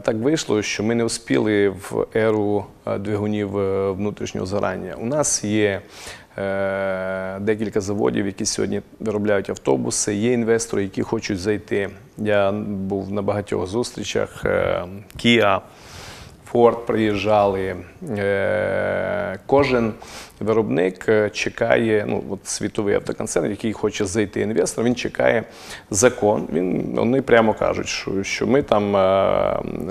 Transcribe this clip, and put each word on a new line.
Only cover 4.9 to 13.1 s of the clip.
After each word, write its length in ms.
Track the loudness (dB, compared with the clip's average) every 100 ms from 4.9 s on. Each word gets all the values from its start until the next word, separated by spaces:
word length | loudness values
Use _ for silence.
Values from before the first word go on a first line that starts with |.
| -8
У 60 | -4
нас 380 | 0 0 0
є, 360 | 0 2 2 0 -8 -18 -16 -16 -16 -6
е, 1000 | -4 -2 -2 -2 -2 -2 -4 -4 -6 -4
декілька 400 | -2 0 0 -2
заводів, 460 | -2 0 0 0 -2
які 180 | -4 -4
сьогодні 340 | -2 -2 -2 -6 -8
виробляють 500 | -4 -2 2 0 0
автобуси, 640 | -4 0 0 0 -2 -2
є 180 | 0 2
інвестори, 500 | 2 2 0 0 -2
які 200 | -2 -4
хочуть 360 | -4 -4 -2 -2
зайти. 500 | 0 -2 -2 -2 -2 -8 -18 -6
Я 340 | 2 4 4 0 -4
був 460 | -4 -2 -4 -2